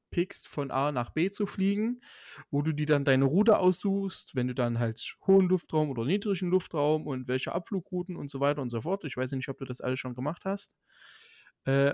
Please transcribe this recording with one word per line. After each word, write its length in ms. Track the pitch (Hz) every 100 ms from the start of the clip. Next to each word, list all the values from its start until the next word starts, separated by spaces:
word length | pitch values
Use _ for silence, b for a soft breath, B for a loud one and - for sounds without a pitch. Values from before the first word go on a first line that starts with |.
| _
pickst, 380 | 175 185 - -
von 240 | - 135
A 200 | 135 147
nach 200 | 139 120
B 180 | 156 190
zu 160 | - 202
fliegen, 560 | - 190 202 226 247 B B B B B
wo 140 | 143
du 100 | 156
dir 140 | 147 147
dann 180 | 147 139
deine 200 | 131 135
Route 340 | 170 214 -
aussuchst, 720 | 185 175 202 196 196 - - 131
wenn 120 | 123
du 80 | 127
dann 240 | 120 117
halt 360 | 117 110 - - -
hohen 200 | 196 180
Luftraum 440 | 180 - 156 151
oder 140 | 120 120
niedrigen 440 | 202 208 185 175
Luftraum 560 | 180 - 156 147 156 156
und 220 | 131 127
welche 260 | 131 135
Abflugrouten 640 | - - 190 - 180 175 165
und 160 | 147
so 80 | 135
weiter 240 | 139 147
und 80 | 123
so 100 | 117
fort. 220 | 143 196 143
Ich 100 | -
weiß 160 | 127
nicht, 140 | 135 131
ob 120 | 131
du 60 | 131
das 140 | 127
alles 200 | 127 131
schon 160 | 127 123
gemacht 280 | 143 170 190
hast. 300 | 202 - _ B B B B B B B _ -
Äh, 260 | 139 139